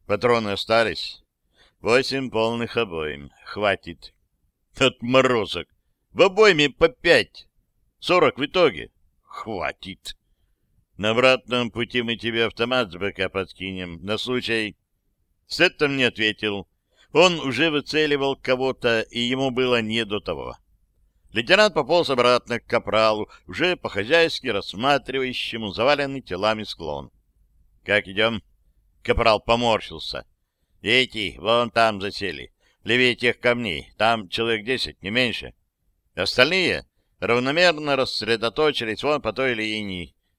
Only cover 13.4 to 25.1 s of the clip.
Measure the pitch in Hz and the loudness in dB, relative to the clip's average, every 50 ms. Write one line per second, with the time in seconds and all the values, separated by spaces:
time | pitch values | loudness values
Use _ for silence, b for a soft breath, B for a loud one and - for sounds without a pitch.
13.4 | 95 - - _ 92 95 95 92 92 87 85 85 82 98 107 101 98 117 127 123 | -6 -6 -8 _ -10 -8 -8 -8 -10 -10 -12 -12 -8 -6 -6 -6 -4 -4 -4 -4
14.4 | - - 113 113 110 104 90 _ _ _ _ _ _ _ _ _ _ _ _ _ | -2 -2 -2 -2 -2 -4 -8 _ _ _ _ _ _ _ _ _ _ _ _ _
15.4 | _ _ - - 208 214 - _ 151 143 139 135 131 117 107 - 110 110 104 - | _ _ 0 2 2 2 2 _ 0 0 2 2 0 0 0 0 -2 -2 0 -2
16.4 | - 107 101 101 92 - _ _ _ b b b b b _ 139 170 185 175 160 | -4 -4 -4 -4 -8 -10 _ _ _ b b b b b _ 4 4 4 2 -4
17.4 | 127 135 123 113 151 165 151 147 127 - - 156 156 151 143 139 139 139 139 - | -4 -4 -2 0 0 0 0 -2 -4 -2 -2 0 0 0 0 0 0 -2 -2 -4
18.4 | _ - 131 127 131 131 123 - - 120 117 113 110 - - 120 120 120 131 131 | _ -2 -2 0 0 -2 -4 -2 0 0 0 0 -2 -4 -4 -4 -2 -2 0 0
19.4 | 135 135 123 120 131 127 123 117 113 107 107 117 113 101 101 104 - - 87 69 | 0 -2 0 0 2 2 2 0 0 0 -2 -4 -2 -2 -4 -6 -4 -6 -8 -6
20.4 | 62 62 62 - _ _ _ _ _ _ _ _ _ _ _ _ _ _ - 202 | -8 -10 -12 -14 _ _ _ _ _ _ _ _ _ _ _ _ _ _ -6 -6
21.4 | 214 - 190 196 214 214 - 160 143 120 160 175 160 - 139 123 120 123 123 120 | 2 2 4 6 6 4 4 0 0 2 2 2 2 2 2 4 4 4 4 2
22.4 | - - 120 113 - _ - 92 - - 98 107 110 110 110 107 104 B B B | 2 -2 -6 -8 -6 _ -4 -2 -2 0 2 2 4 4 2 0 -4 B B B
23.4 | B - 71 95 147 180 180 160 _ 110 - 98 98 110 151 170 170 160 - - | B -14 -4 -2 0 0 0 -2 _ -6 -4 -4 -2 2 4 4 4 2 0 -4
24.4 | - 127 110 101 92 - - 92 117 139 143 139 113 - | -6 -4 -4 -4 -4 -6 -8 -2 0 2 2 2 0 -4